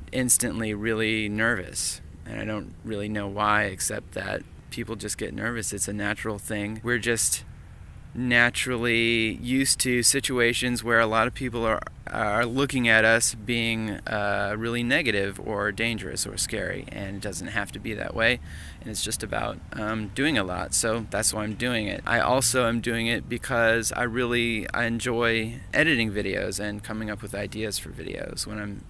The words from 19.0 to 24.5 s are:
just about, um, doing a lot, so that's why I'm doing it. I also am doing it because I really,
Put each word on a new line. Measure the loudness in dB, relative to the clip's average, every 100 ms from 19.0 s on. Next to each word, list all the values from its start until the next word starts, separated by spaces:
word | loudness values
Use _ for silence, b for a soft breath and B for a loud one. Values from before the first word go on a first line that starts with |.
just | -4 -4
about, | -4 -2 -2 -6 -10
um, | -6 -4 -4 -4
doing | 0 2 2
a |
lot, | 0 -4 -2
so | 0 0 -2 -2
that's | 0 0
why | 0
I'm | -4 -2
doing | -2 0 -2
it. | -4 0
I | 2
also | 4 4 4 4 2
am | 2
doing | 0 0 0
it | 0 -2
because | -6 0 4 6 4 2
I | 0
really, | 0 0 2 2 2